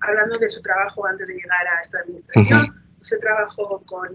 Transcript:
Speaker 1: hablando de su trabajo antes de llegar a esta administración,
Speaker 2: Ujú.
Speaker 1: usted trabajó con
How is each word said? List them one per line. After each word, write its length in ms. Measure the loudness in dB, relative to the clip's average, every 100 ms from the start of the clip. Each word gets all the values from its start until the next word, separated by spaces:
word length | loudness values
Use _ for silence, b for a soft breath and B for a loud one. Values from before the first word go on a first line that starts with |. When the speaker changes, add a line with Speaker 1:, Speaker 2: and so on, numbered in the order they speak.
Speaker 1:
hablando 380 | -2 0 0 0
de 100 | -2
su 120 | -2
trabajo 460 | -2 0 -2 -2 -6
antes 220 | -4 -8
de 60 |
llegar 320 | -10 -4 -2 0
a 140 | -2
esta 200 | -4 -10
administración, 600 | -10 -14 2 6 8 6
Speaker 2:
Ujú. 400 | 4 -4 -20 -16
Speaker 1:
usted 180 | -6 -2
trabajó 600 | 0 0 -2 -4 -6 -6 -8
con 220 | -10 -10